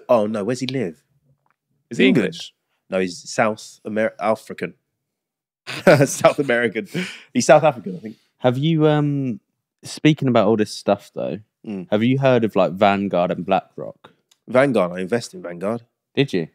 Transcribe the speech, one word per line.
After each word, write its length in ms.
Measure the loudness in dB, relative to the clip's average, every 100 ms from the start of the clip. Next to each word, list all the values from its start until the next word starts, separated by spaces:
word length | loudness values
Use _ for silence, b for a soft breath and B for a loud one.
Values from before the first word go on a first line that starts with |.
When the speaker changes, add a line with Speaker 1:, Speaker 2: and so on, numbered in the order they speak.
| 2
Speaker 1:
Oh, 160 | 2 2
no. 180 | -2
Where's 160 | -4 -4
he 40 | -4
live? 360 | -4 -6 -8 _ _ _ _ _ _ _ _ _
Speaker 2:
Is 80 | 2
he 80 | 4
Speaker 1:
England. 180 | 4 0
Speaker 2:
English? 200 | -4 -16 _ _ _ _
Speaker 1:
No, 100 | -4
he's 300 | -4 -6 -8
South 500 | -2 -2 -2 -12 -18 -8
Amer-, 300 | -4 -4 -2
African. 540 | -4 -4 -6 -12 -12 -12 _ _ _ _ _ _ _ _ -16
<laughs> 400 | 0 4 6 4
South 340 | 2 2 2
American. 480 | 0 0 0 -2 -6 -8 -8 B B
He's 120 | 0 6
South 180 | 6
African, 320 | 6 0 -6 -12
I 40 |
think. 160 | -14 -18 _ _
Speaker 3:
Have 180 | -2 0
you, 300 | 0 2 2
um, 520 | 2 0 -2 -4 -8 _ _ _ _
speaking 440 | -20 -2 0 2 2
about 200 | 2 4
all 100 | 2
this 140 | 0
stuff, 380 | -4 -2 -2 -4
though, 260 | -10 -8 -8 -12 _ -12
Speaker 1:
Mm. 220 | -12 -4
Speaker 3:
have 120 | 0
you 160 | 0 2
heard 240 | 2 2
of, 140 | 2 0
like, 160 | -2
Vanguard 580 | 2 2 2 0 0 0
and 140 | -2 -2
BlackRock? 640 | -2 -2 -12 -14 -16 -20 _ _ _ -2
Speaker 1:
Vanguard. 420 | 2 2 2 0
I 80 | -4
invest 340 | -4 -6 -6
in 80 | -12
Vanguard. 420 | -14 -8 -6 -6 -10 _ _
Speaker 3:
Did 200 | -4 -2
you? 160 | -2 -6